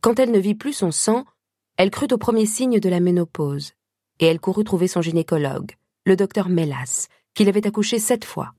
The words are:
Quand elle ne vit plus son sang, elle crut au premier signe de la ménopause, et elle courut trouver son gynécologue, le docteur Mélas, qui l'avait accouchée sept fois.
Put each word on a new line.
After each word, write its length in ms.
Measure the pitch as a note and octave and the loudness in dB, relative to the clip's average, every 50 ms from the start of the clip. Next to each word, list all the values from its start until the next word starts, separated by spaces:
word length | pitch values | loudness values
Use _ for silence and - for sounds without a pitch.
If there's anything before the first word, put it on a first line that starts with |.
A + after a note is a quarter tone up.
Quand 180 | - A3+ A#3 G#3+ | 2 2 4 4
elle 140 | C4 A#3+ A#3 | 2 4 4
ne 60 | G3+ | 2
vit 160 | F#3 G3+ G#3 | 2 2 -2
plus 180 | G#3+ - C#4 C#4+ | -2 -4 -8 -6
son 180 | - - E3+ | -2 -2 -2
sang, 320 | D#3 - - - G#3+ F#3+ E3+ _ _ _ _ _ _ _ _ _ _ - | -2 -2 0 0 0 0 -2 _ _ _ _ _ _ _ _ _ _ 2
elle 120 | F#3 G3+ | 2 2
crut 220 | G3+ - - - | 2 -2 -2 0
au 60 | B3+ A3 | 0 0
premier 280 | - - A#3 A3 A3 | 0 0 2 2 2
signe 360 | G#3+ A3 - B3+ B3+ A#3+ G#3+ | 0 0 -2 -2 2 2 2
de 80 | - F#3+ | 2 2
la 100 | F3+ F3 | 2 2
ménopause, 720 | F3 F3+ F3 F3 F3 E3 _ - D#3 C#3+ C#3+ C#3+ C#3+ - _ _ _ _ _ _ _ _ _ _ | 2 2 2 2 0 -2 _ -6 -4 -4 -4 -6 -8 -12 _ _ _ _ _ _ _ _ _ _
et 60 | D#3+ | 2
elle 160 | E3 E3 E3 | 2 2 2
courut 240 | - - F#3+ G3+ G#3+ | -2 -4 -2 -2 -2
trouver 240 | G#3+ G3 F3+ F3 F#3 | 0 0 0 0 0
son 120 | - F#3 | 0 -2
gynécologue, 720 | E3 E3 D#3+ E3 D#3+ - - D#3 D3 C3+ C3+ - - - - _ _ _ _ _ _ | -2 0 0 -2 0 0 -2 -2 -2 -2 -4 -6 -10 -10 -14 _ _ _ _ _ _
le 140 | F#3 F#3+ F#3 | 2 2 2
docteur 320 | G3 G3 - G#3+ F#3+ F3+ | 2 -2 -2 -4 -2 0
Mélas, 580 | F3+ E3+ E3 D3+ C#3 B2+ B2+ B2+ - - - - _ _ _ _ _ | 0 0 0 0 -4 -6 -6 -6 -6 -8 -8 -8 _ _ _ _ _
qui 120 | - G#3 | 2 2
l'avait 200 | G3 G3 G#3 G#3 | 4 4 2 0
accouchée 340 | G#3 G#3 G#3+ G#3 G#3 - A3+ | -2 -2 -2 -2 0 0 -2
sept 260 | A3 - B3 A#3 - | 0 0 -2 -2 -2
fois. 280 | - - - C3 - - | -8 -10 -10 -10 -10 -12